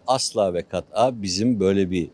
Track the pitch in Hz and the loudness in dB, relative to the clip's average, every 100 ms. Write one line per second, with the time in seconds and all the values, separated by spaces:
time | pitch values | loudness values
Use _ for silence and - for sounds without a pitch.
0 | - 131 - 113 98 87 - 90 - 104 | -2 -2 -2 0 0 0 -4 -8 -6 0
1 | 127 120 98 92 120 110 92 98 90 92 | 0 0 -4 -2 0 2 2 2 0 -2
2 | 76 | -4